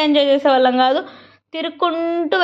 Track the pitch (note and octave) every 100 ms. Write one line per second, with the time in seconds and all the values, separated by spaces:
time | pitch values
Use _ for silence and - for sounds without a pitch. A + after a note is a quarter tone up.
0 | D4+ D4 C#4+ C#4 C#4+ C4 C4 B3 B3+ C#4+
1 | - - - _ _ D#4+ E4 E4 F4 E4
2 | E4+ E4+ D#4+ F#4+